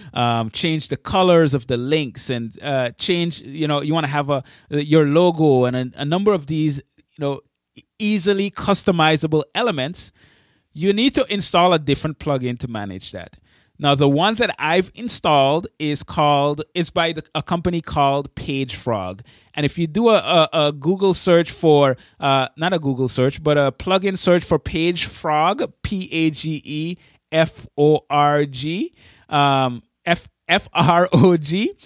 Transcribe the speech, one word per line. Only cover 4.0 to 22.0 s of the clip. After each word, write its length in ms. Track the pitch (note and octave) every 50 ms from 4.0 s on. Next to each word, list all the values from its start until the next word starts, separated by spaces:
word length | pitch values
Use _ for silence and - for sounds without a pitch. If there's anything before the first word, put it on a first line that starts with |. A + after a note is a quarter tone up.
| D3+ C#3
have 220 | C#3+ D3 C#3+ C#3
a, 120 | C#3+ C3 - - - - _ -
your 340 | D3 D3 D3 D3+ D3+ D#3+ D3+
logo 640 | C#3+ C#3+ E3 F3+ F3+ E3+ D#3 D#3+ D3+ C3+ B2+ B2
and 100 | B2 B2
a, 140 | B2+ B2+ B2 - -
a 40 | C#3+
number 260 | D3 E3 F#3 G3+ G#3+ G3+
of 140 | F3 C#3
these, 320 | C3+ D#3+ D#3 D#3 D3+ C#3+ C#3 - _ _
you 220 | _ _ _ _ -
know, 220 | D3 C#3 C#3 - - _ _ _ _ _ _ - - _ _ -
easily 520 | A3 G#3 G#3+ G3+ D#3+ G3+ G3+ G3 G3+ G3+
customizable 920 | - - - G3+ G3 - - G3+ F3+ E3+ D#3 D#3 D#3+ D3 - D#3 D#3 D3+ - - -
elements, 560 | F#3 B3 A#3 E3+ C3+ B2+ D#3 F#3 - - - - _ _ _ _ _ _ _ _ _ _ _ -
you 200 | D3+ E3 G3 G3
need 200 | G#3 A#3+ C#4 -
to 160 | D4 B3+ -
install 440 | G#3 G3+ - - - F3 F3 F3+ F3
a 40 | D#3+
different 400 | D3 C#3 C#3 - - D#3 D3+ -
plugin 400 | - D3+ C#3+ C3 B2+ B2 B2 A#2+
to 80 | -
manage 460 | A#2+ A2+ G#2+ G2+ G2 F#2 F#2+ - - -
that. 240 | F#2 E2+ - - - _ _ _ _ _ _ _ -
Now, 160 | D3+ C#3+ C#3+
the 140 | C3+ D3 C#3+
one 280 | C#3 D3 F3+ G#3 A3+
that 180 | G#3+ A#3+ F#3+ - -
I've 320 | C#3+ D#3 E3+ F#3 F#3 - -
installed 720 | - A#3 A#3 - - - E3+ D3+ C#3 C3+ C3+ D3 E3 G3 - _ -
is 240 | D#3 D3 D3 - -
called, 600 | - - F3 D3+ D3 D3 C#3+ C#3+ D3 D3 D3 D3+ - -
is 140 | F3+ E3 -
by 240 | - F3+ E3 E3 D#3+
the, 100 | D#3+ - _ -
a 80 | D#3 -
company 400 | - F3 F3 D#3 F3+ F3 E3+ -
called 520 | - - D#3 C#3+ C#3 C#3 C#3+ C#3 - -
PageFrog. 840 | - - - C#3 C3+ C3+ B2+ - - - B2 A2+ G2+ F#2+ F#2 F#2+ G2 - _ - _ _ _ -
And 140 | D3 D3
if 100 | C#3+ -
you 100 | E3+ E3+
do 220 | D#3 D3+ G#3+ A#3 A3+
a, 80 | G#3+
a, 520 | F3+ F#2+ C3 F3 E3+ D#3 - - D#3+ D3+ D3
a 40 | D3
Google 400 | C#3+ C3+ E3 G3 F#3 G3 F#3+ F3
search 380 | - - F#3 E3+ E3+ E3+ -
for, 480 | - - - D#3+ D3+ C#3+ C#3+ C3+ B2+ -